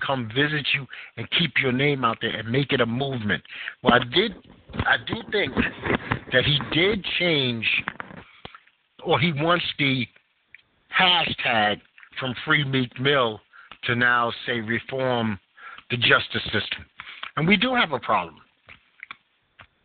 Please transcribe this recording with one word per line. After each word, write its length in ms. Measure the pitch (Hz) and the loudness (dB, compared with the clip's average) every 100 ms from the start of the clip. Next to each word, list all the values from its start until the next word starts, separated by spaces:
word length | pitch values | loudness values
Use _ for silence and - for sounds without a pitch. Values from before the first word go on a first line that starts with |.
come 240 | - 131 113 | -2 -2 -2
visit 320 | 120 147 151 135 | 0 2 0 -2
you 120 | 147 131 - - - | -2 -4 -14 -16 -12
and 120 | 107 - | -4 0
keep 140 | 165 - | 0 0
your 100 | 131 | 2
name 320 | 123 143 139 | 2 2 2
out 140 | 120 113 | 0 0
there 140 | 117 | -4
and 160 | 80 110 | -4 -2
make 220 | 127 139 | 0 2
it 80 | 135 | 2
a 60 | 117 | 2
movement. 560 | 120 139 127 104 85 - - - - | 0 -2 -2 -2 -2 -4 -14 -14 -2
Well, 120 | 123 | 4
I 40 | 123 123 | 4 4
did, 180 | 147 220 - - - - - - | 2 0 -2 -18 -20 -10 -4 0
I 100 | 135 117 | 0 0
do 80 | 214 - | -8 -4
think 220 | 208 151 - - - - - - - - | -2 -2 -2 -4 -4 -4 -4 -2 -6 0
that 120 | 127 | 2
he 140 | 120 147 120 | 2 0 0
did 320 | 147 190 214 - - | 0 2 0 -4 -2
change, 480 | 175 151 131 117 104 - - - - - - - - - _ _ _ - | 0 2 0 -2 -2 -2 -4 -8 -12 -18 -20 -20 -20 -20 _ _ _ -8
or 160 | - 139 | 0 2
he 120 | 170 | 2
wants 340 | 143 160 175 - - | 0 2 0 0 -2
the 280 | 143 131 113 - _ _ _ - _ _ _ - | 0 0 -4 -10 _ _ _ -20 _ _ _ 2
hashtag 800 | 185 175 156 - 139 117 104 101 - _ - - | 4 4 0 -2 0 2 2 0 -8 _ -20 -8
from 160 | 131 117 | -6 -4
Free 200 | - 151 | 0 0
Meek 340 | 139 131 123 - | 2 0 0 0
Mill 400 | 131 143 120 104 _ - - - | 2 4 2 -2 _ -20 -20 -8
to 100 | - | -2
now 380 | 120 123 120 117 107 - | 2 4 4 2 -2 -4
say 140 | 120 | -4
reform 760 | 107 117 - 135 131 120 113 95 _ _ - - - | -2 -4 -4 -2 0 0 0 -4 _ _ -20 -18 -8
the 60 | 123 | 0
justice 460 | 110 143 - 113 | 4 4 2 -6
system. 420 | - 107 - - - - - - - - | -4 -4 -4 -8 -12 -20 -20 -16 -10 -2
And 100 | 165 | 2
we 100 | 208 | 2
do 180 | 247 | 2
have 180 | 247 190 | 0 0
a 60 | 131 | -2
problem. 420 | - 104 85 - _ _ - - _ _ - - _ _ _ - - _ | 0 0 -2 -10 _ _ -20 -20 _ _ -20 -20 _ _ _ -20 -20 _